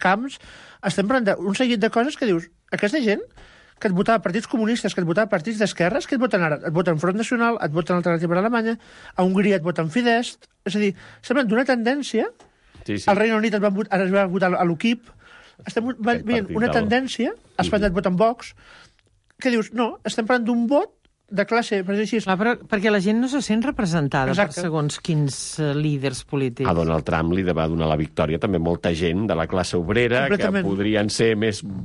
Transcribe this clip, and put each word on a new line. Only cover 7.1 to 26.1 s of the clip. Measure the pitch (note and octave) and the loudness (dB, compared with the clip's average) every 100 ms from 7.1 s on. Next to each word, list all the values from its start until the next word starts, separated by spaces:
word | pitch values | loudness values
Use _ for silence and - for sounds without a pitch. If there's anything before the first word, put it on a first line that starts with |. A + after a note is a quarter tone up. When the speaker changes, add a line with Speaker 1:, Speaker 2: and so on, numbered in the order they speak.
| G3+ | -2
Speaker 1:
Nacional, | A3+ A#3 A#3 A#3 | -2 0 0 0
et | D#3+ | -2
voten | D#3 F3 F3+ | -2 0 0
Alternativa | F3 E3 E3+ | 0 0 0
per | F3 | 0
Alemanya, | A3 A#3+ A3+ A3+ - - - - | 2 0 -2 -4 -10 -20 -10 0
a | |
Hongria | F#3 F#3+ G3+ G3 | 2 4 4 2
et | |
voten | E3 E3+ D#3+ | 0 -2 -2
Fidesz, | B3 A#3+ A#3 A#3+ - _ _ - | 0 2 2 0 -10 _ _ -6
és | G3+ | 0
a | |
dir, | G#3 - - - | 0 -2 -12 -20
estem | - C4 | -2 0
parlant | A#3 | 2
d'una | A3 C4+ | 2 2
tendència, | B3 A3+ C#4+ B3+ A3 G#4 - - _ _ - - | 0 0 -2 -2 -2 -2 -6 -20 _ _ -14 -6
Speaker 2:
Sí, | G2+ | -4
sí. | - | 0
Speaker 1:
al | G3+ | 2
Regne | A3+ A3 | 2 2
Unit | A3+ | 0
et | G3+ | 0
van | G#3 G3 | 0 0
vot-, | G#3+ | -2
es | F#3 F#3 | 0 2
va | G3 F#3+ | 2 2
votar | F#3 F3+ F3+ | 0 0 2
a | F3+ | 0
l'ukip, | D#3+ A3+ A#3+ - - - - - - - | 0 0 -2 -6 -20 -20 -20 -20 -18 -6
estem | A#3 A#3+ | -4 -4
vo-, | B3 | -2
va-, | A3+ A#3+ | -2 -2
Speaker 2:
Aquest | G#3+ | 0
Speaker 1:
veient | A#3+ G3 | -2 -2
Speaker 2:
partit | G#3+ | -2
Speaker 1:
una | A#3+ | 0
Speaker 2:
del | A#3 | 0
Speaker 1:
tendència, | G#3+ B3 C4 - C4 A#4 _ - | 2 0 0 -2 -4 -4 _ -4
a | |
Espanya | F3+ G#3 G3+ | 0 0 0
Speaker 2:
Mhm. | |
Speaker 1:
et | F3+ | 0
voten | G3 F3+ | 0 2
Vox, | A3+ B3 - - - - - _ _ _ _ _ | 2 0 -8 -20 -20 -20 -20 _ _ _ _ _
que | C4 | 0
dius, | A#3 G#3 | 0 0
no, | A3 A#3 E4+ | -2 -2 -2
estem | G#3+ - A3+ | -4 -4 0
parlant | B3 A3+ | 2 2
d'un | A#3 A#3 | 0 2
vot | C#4+ G#4 _ _ _ _ | 2 2 _ _ _ _
de | G3+ G3 | -2 0
classe, | A#3 A3+ G3+ F3+ | 0 2 -2 0
per | |
dir-ho | G3+ G#3+ | -2 0
així. | A3+ G3 | -2 0
Speaker 3:
Clar, | F#3 | 0
però | A3 - - | 2 0 -2
perquè | G#3 G#3+ | 0 2
la | G#3 | 2
gent | F#3 A3 | 2 2
no | B3+ | 0
se | C#4 - | -2 0
sent | A3 | 0
representada | C4+ - F#3 E3+ C#3+ C#3+ C3 | 0 -2 0 0 0 0 0
Speaker 1:
Exacte. | F3 F#3 F3 | 2 0 0
Speaker 3:
per | F3 | -2
segons | D#3 D3 - | -2 -2 -4
quins, | - D3+ C#3+ - - - | -2 0 0 -2 -10 -4
eh, | D3+ C#3+ | -2 0
líders | D3+ C#3+ C3+ | 0 -2 -2